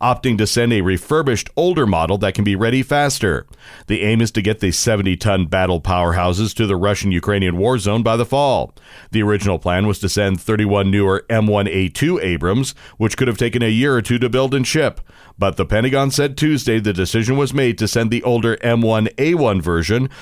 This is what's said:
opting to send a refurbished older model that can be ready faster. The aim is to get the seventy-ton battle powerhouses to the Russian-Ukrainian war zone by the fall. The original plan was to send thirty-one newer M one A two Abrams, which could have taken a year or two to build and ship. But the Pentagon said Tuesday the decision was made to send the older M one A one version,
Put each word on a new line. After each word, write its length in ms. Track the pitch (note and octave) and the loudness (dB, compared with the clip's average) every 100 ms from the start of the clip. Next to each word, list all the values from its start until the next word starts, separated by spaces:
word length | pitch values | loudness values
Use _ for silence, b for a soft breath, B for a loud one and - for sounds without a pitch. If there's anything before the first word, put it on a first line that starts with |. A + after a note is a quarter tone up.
opting 360 | B2 B2 B2+ G#2+ | -2 0 0 0
to 80 | G#2 | 0
send 260 | A#2+ A#2+ | 2 2
a 80 | A2 | 2
refurbished 680 | F2+ F2+ - D#3 C#3 G#2+ - - | 0 -2 0 0 0 -2 -4 -2
older 300 | F3 E3 A2+ | 0 2 2
model 320 | E2+ E2 G2 | 2 0 0
that 160 | G2+ | 0
can 100 | - | 0
be 140 | G2+ G2 | 0 2
ready 240 | A2+ C3 | 2 0
faster. 640 | B2+ D3 C#3+ - G2+ C#2 - B B B - | 0 0 0 0 0 0 -6 B B B -6
The 140 | G2 | -2
aim 180 | G#2 A2+ | 0 2
is 120 | A2+ | 0
to 100 | A2+ | 0
get 180 | G2+ A2 | -2 0
the 120 | F#2+ | -2
seventy-ton 720 | E2 A#2+ G#2+ G2 F#2+ A2 F#2+ E2+ | 0 0 0 0 0 0 0 0
battle 340 | F#2+ F#2 F2 | 0 0 0
powerhouses 760 | F#2+ F2+ E2+ F2+ F2+ F2+ A2 - | 0 0 0 0 0 0 -2 -2
to 100 | A2 | -2
the 100 | F#2 | 0
Russian-Ukrainian 800 | G2+ G2 G2+ F2 G#2 G2+ F#2 F2 | 0 0 0 -2 0 0 0 0
war 200 | A2 B2+ | 0 0
zone 260 | G2+ A2+ | 0 0
by 140 | A2+ A#2 | 0 0
the 80 | A#2 | 0
fall. 480 | C3+ C#3+ G#2 B1 - B B B | 0 0 0 -4 -12 B B B
The 120 | A2 | 0
original 360 | G#2 G#2 G2 E2+ | 0 0 0 -2
plan 280 | F2+ F2+ G#2 | 0 0 0
was 120 | G2 | -2
to 100 | F#2 | -2
send 320 | G#2 G2 F#2 | 0 0 0
thirty-one 500 | - G#2+ G#2 G2+ G2 | -2 0 2 2 2
newer 340 | G2+ G2 F#2+ - | 2 2 0 0
M 180 | A2+ G#2+ | 0 2
one 200 | G#2 G2+ | 2 0
A 200 | F#2 F#2 | -2 -2
two 320 | - D3+ F3+ | -2 -2 0
Abrams, 540 | F#3+ F3 E2+ A2+ C3 - B B | -2 -2 0 -2 -4 -8 B B
which 180 | A2 - | -2 0
could 140 | B2 | -2
have 80 | G#2+ | 0
taken 240 | A#2 B2+ | -2 0
a 80 | A2+ | 0
year 260 | A2 C#3+ B2 | 2 2 0
or 60 | |
two 180 | A2 A#2+ | 0 0
to 100 | B2 | 0
build 240 | B2 C3 | 0 0
and 140 | C3+ B2+ | 0 0
ship. 320 | D#3 C3 - - B B - | 0 0 -4 -14 B B -2
But 180 | G2 F2+ | -2 0
the 100 | F2+ | 0
Pentagon 460 | G#2 B2+ C#3 C#3 | 0 2 2 0
said 240 | C#3 C#3 C3+ | 0 -2 0
Tuesday 440 | D#3 D3 B2 A2 | 0 0 0 0
the 120 | G#2 | 0
decision 460 | F2+ F#2 A2+ A2+ C3+ | -2 0 0 0 0
was 160 | C3+ | 0
made 240 | C3+ B2+ A2 | 0 0 0
to 100 | A2 | -2
send 220 | A#2 A2+ | 0 0
the 140 | A#2 | 0
older 340 | B2 A#2+ A2+ A2 | 0 0 0 0
M 200 | A#2+ A#2 | 0 0
one 280 | A2 A2 G#2+ - | 2 0 -2 0
A 160 | D3+ E3+ | 0 2
one 260 | B2+ F#2+ | 2 0
version, 480 | E2 E2+ E2 A#2 C3 B | 0 -2 0 -2 -2 B